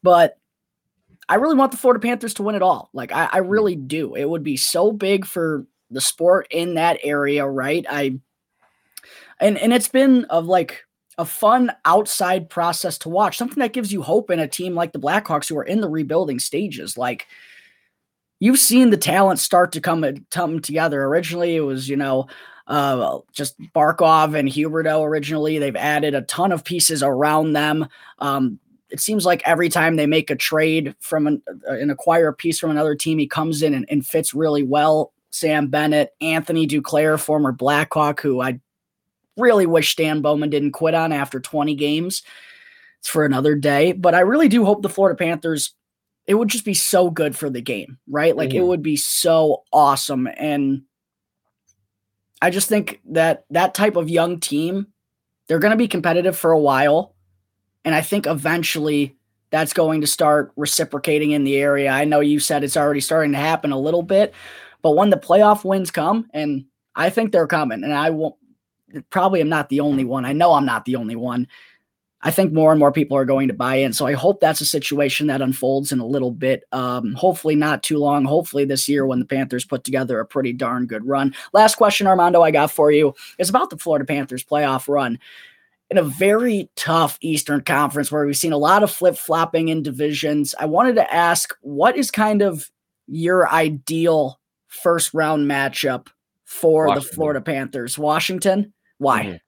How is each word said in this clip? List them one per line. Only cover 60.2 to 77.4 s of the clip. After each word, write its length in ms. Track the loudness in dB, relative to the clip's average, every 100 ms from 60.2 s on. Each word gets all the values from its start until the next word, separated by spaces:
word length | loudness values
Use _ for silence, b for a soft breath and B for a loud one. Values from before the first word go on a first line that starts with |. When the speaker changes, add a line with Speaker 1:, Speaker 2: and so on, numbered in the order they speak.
| 2 2 0 -6
Speaker 1:
reciprocating 760 | -4 -2 -4 -4 0 0 2
in 120 | 0
the 120 | 0 0
area. 340 | 2 0 0
I 160 | 0 2
know 140 | 2
you 200 | 2 0
said 240 | 0 -2
it's 140 | -2 0
already 220 | 0 0
starting 300 | 0 0 0
to 80 | 0
happen 320 | 0 -2 -2
a 80 | -4
little 240 | -2 -2
bit, 300 | 0 0 0 B B B B B
but 80 | 2
when 180 | 4 4
the 80 | 2
playoff 460 | 4 6 6 4
wins 260 | 0 -2 -2
come, 400 | -4 -2 -2 -4
and 340 | -6 -4 -6 -8 _ _ -2
I 140 | -2
think 220 | 0 0
they're 160 | 2 2
coming, 360 | 0 -2 -4
and 100 | -4
I 180 | -2 0
won't, 240 | -2 -6 -8 _ _ _ _ _ -18 -6
probably 320 | 0 0 2
am 80 | 0
not 200 | -2 -2
the 100 | -2
only 240 | 0 0
one. 220 | -2 -4 -4
I 80 |
know 200 | 2 4
I'm 120 | 4 2
not 200 | -2 -4
the 100 | -6
only 200 | -6 -6
one. 320 | -6 -4 -6 b b b b _ _ _
I 60 | -4
think 240 | 0 0
more 180 | 4 4
and 60 | 6
more 140 | 4
people 260 | 4 0 0
are 80 | 2
going 220 | 0 0
to 60 | -2
buy 220 | -2 0
in. 160 | 0
So 120 | -2 -2
I 80 |
hope 260 | 0 0 2
that's 220 | 2 2
a 40 | -2
situation 600 | -4 -2 -2 0 0 -2
that 140 | 0
unfolds 500 | -2 -2 0 -2 -2
in 80 | -4
a 60 | -2
little 240 | -2 -2
bit. 360 | -4 -2 -2 _
Um, 440 | -6 -4 -4 -6 0
hopefully 400 | 0 0